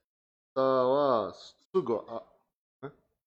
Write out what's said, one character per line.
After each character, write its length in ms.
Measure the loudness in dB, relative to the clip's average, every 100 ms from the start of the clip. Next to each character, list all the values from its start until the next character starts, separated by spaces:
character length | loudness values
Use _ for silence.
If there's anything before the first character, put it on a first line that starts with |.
| _ _ _ _ _ -2
た 60 |
は、 720 | 2 2 2 2 2 2 -2
す 220 | -8 -20 -20 _ -2
ぐ、 140 | 0 -2 -4
あ、 160 | -12 -14 _ _ _ _ _
え？ 80 | -18 -18 _ _